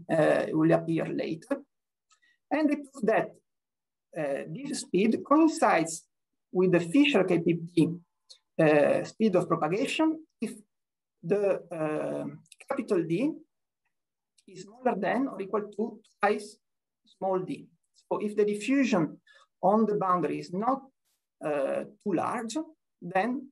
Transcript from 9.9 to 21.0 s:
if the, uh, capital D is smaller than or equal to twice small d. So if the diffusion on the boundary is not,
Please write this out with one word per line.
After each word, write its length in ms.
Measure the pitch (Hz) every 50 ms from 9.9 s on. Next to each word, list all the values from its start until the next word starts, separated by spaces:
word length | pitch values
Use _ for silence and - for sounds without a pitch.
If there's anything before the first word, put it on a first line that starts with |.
| - - 311 320 311 - - _ _ _
if 120 | 226 214 - - - _ _ _ _ _ _ _ _ _ _ _
the, 400 | - 165 196 208 202 196 175 - - -
uh, 540 | 175 160 156 151 151 151 147 147 147 147 147 143 151 - _ _ - - -
capital 360 | - - 269 220 - 208 175 165
D 280 | 156 165 190 269 311 330 - - _ _ _ _ _ _ _ _ _ _ _ _ _ _ _ _ _ _ _ _
is 160 | - 185 - -
smaller 360 | 196 220 247 262 247 208 190
than 280 | 208 175 196 240 277
or 140 | 254 - 208
equal 280 | 196 - - 208 208 - -
to 220 | - 220 - - - - _ _ _
twice 380 | - 202 226 240 - - - _ _ _ _ _ _ _ _ _ _ _ _
small 220 | _ 185 190 190 185
d. 280 | 185 - 143 - - - _ _ _ _ _ _ _ -
So 80 | 175 -
if 160 | 202 208 208
the 100 | 214 208
diffusion 720 | 208 208 208 - 262 269 277 262 220 214 175 156 147 - - _ _ - _ _ _ _ _
on 240 | - 185 208 220 220
the 100 | 202 202
boundary 440 | 170 190 185 180 - 151 143 147 151
is 120 | 147 -
not, 300 | 175 190 220 247 269 262 - - _ _